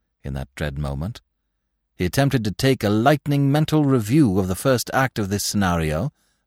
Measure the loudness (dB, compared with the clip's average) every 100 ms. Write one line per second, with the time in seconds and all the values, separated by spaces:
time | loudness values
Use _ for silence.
0 | _ _ -10 -8 -8 -8 -6 -6 -6 -6
1 | -8 -10 _ _ _ _ _ _ _ -6
2 | -2 0 0 0 -2 -2 0 2 0 2
3 | 2 2 0 0 2 2 2 2 2 2
4 | 2 4 4 2 0 0 0 0 0 -2
5 | -2 -2 -4 -2 -2 0 0 0 0 -2
6 | -4 -8 _ _